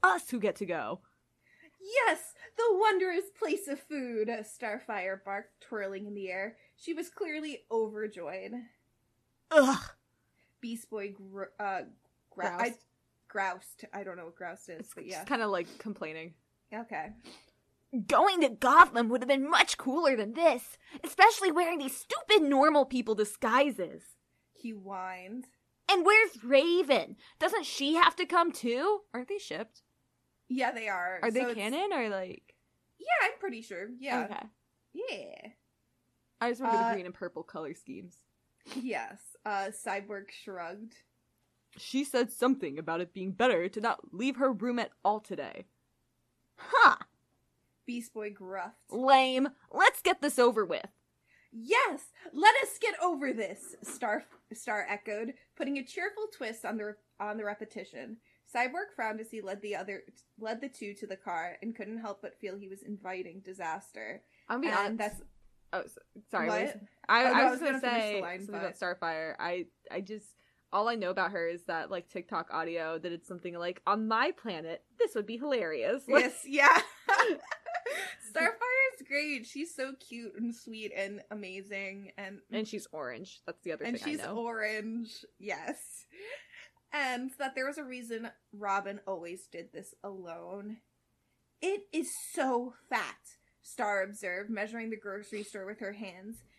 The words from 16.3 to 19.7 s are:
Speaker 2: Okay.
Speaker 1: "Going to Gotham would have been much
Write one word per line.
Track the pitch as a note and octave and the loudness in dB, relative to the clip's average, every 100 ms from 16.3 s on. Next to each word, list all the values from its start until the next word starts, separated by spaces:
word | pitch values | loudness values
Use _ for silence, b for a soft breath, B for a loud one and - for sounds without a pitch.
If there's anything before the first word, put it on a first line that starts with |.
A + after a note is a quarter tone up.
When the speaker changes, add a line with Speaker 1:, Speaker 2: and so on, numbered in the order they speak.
| E3 _ _ - | -16 _ _ -12
Speaker 2:
Okay. | G#3+ A#3 F3+ D#3 A3 B B B _ _ _ _ B3+ - | -10 -8 -8 -8 -12 B B B _ _ _ _ -4 4
Speaker 1:
"Going | C4 F#4+ F#4 | 6 6 6
to | C#4 | 4
Gotham | A3 B3+ C4 - A#3 A3+ | 4 6 10 10 8 2
would | A#3+ | 2
have | B3 | 2
been | C#4 C#4 | 2 4
much | E4 - | 6 6